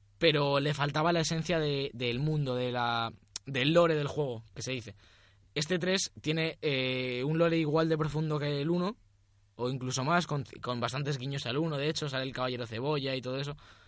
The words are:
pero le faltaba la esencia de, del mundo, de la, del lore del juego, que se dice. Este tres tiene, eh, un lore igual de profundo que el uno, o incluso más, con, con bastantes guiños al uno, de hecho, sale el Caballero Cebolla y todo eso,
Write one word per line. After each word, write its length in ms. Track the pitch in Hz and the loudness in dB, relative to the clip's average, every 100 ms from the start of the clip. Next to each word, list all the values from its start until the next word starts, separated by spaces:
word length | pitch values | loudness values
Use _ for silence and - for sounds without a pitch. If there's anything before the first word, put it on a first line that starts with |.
| - - | -20 4
pero 420 | 165 147 143 139 | 6 6 4 2
le 140 | 147 | 2
faltaba 400 | 147 143 151 165 | 0 0 2 2
la 80 | 170 | 2
esencia 380 | 151 165 160 165 | 0 -2 0 2
de, 320 | 151 139 139 | 2 0 -4
del 260 | 120 120 120 | -4 -2 0
mundo, 360 | 151 151 135 123 | 0 2 0 0
de 160 | 123 | -2
la, 400 | 123 120 117 113 - - - - | 0 0 0 -2 -6 -16 -14 -6
del 280 | 135 139 | 0 4
lore 220 | 170 170 156 | 6 6 4
del 120 | 143 | 0
juego, 360 | 151 135 113 113 | -2 -2 -4 -10
que 80 | - | -10
se 100 | 120 | -8
dice. 240 | 131 107 - - - - - - | -6 -8 -16 -20 -20 -20 -20 -8
Este 260 | 147 151 180 | -4 -2 0
tres 320 | 180 190 - - | 0 0 -2 -4
tiene, 360 | 151 160 160 - | -2 0 -2 -2
eh, 640 | 156 135 131 127 127 123 139 | -2 0 0 -2 -2 -2 0
un 120 | 165 | 2
lore 200 | 170 165 | 4 4
igual 300 | 147 160 165 | 2 2 2
de 80 | 156 | 2
profundo 420 | 151 147 160 151 | 0 0 0 -2
que 220 | 147 143 | -2 -2
el 80 | 151 | 0
uno, 280 | 175 180 - - _ _ _ _ - | 2 0 -4 -16 _ _ _ _ -6
o 140 | 123 | -4
incluso 340 | 131 127 127 | -2 -2 -2
más, 240 | 131 175 160 | 2 2 2
con, 160 | 143 110 - | -4 -4 -8
con 180 | 120 123 | -6 -2
bastantes 380 | 117 131 143 135 | -2 -2 -4 -4
guiños 280 | 131 139 127 | -4 -6 -4
al 120 | 131 | -2
uno, 200 | 165 143 | -2 -2
de 120 | 147 | -2
hecho, 200 | 156 147 | -2 -4
sale 140 | 131 131 | -4 -4
el 80 | |
Caballero 340 | 127 127 123 113 | -4 -4 -4 -6
Cebolla 480 | 113 139 151 135 131 | -4 -2 -2 -2 -4
y 60 | |
todo 180 | 123 131 | -4 -6
eso, 160 | 143 147 - - | -6 -10 -16 -20